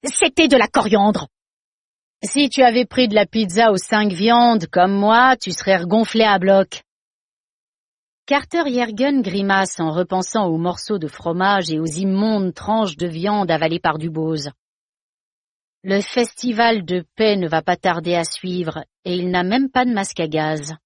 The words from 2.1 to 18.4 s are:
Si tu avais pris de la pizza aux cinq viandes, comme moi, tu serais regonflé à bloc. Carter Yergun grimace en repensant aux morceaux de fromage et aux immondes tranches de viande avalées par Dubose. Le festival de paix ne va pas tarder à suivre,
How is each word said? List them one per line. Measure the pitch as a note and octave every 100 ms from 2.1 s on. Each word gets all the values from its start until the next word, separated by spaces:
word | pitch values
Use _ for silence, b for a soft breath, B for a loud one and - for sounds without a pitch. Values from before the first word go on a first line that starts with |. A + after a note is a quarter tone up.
| _
Si | G#3 C#4 C#4
tu | -
avais | B3+ A#3 A#3+
pris | - B3
de |
la | G#3 G3+
pizza | A3 G3+ F#3 A3+
aux | F#3+
cinq | - G#3+ G#3
viandes, | E3+ G#3+ A#3+ A#3+ A3+ D#3+
comme | F3+ F#3
moi, | G3 G#3 A3+ C4 B3
tu | F#3+
serais | E3+ - F#3+
regonflé | E3+ G#3+ A3 A3+
à | A3 G3
bloc. | F#3+ G3 F#3+ - _ _ _ _ _ _ _ _ _ _ _ _ _ _ -
Carter | C#4 - E4+ D4
Yergun | B3 A#3 G#3 C4+ C#4
grimace | G3 F#3+ G3 G3 F#3+ -
en | D#3+
repensant | D#3+ F3+ F#3 F3+ A3+ F#3+
aux | D#3+
morceaux | F3 E3+ - G#3
de | D#3
fromage | - E3+ E3+ F#3+ G3+ D#3+
et | D#3
aux | D#3+
immondes | D3+ G3 F#3+ A3 G#3+ F#3
tranches | - - A3 G3+ D3
de | F3
viande | D#3+ F#3+ G#3 F3+
avalées | D#3+ D#3+ E3+
par | E3+ D#3
Dubose. | E3 D#3+ D#3+ D#3 C#3+ - _ _ _ _ _ _ _ _ _ _ _ _
Le | F#3+ G3
festival | - - A#3 - B3 A3 A#3 A3+
de | E3 F3+ E3+
paix | - A3 G3+
ne | E3+
va | D#3+
pas | D#3 F3
tarder | F#3 E3+ E3+ F3
à |
suivre, | E3 -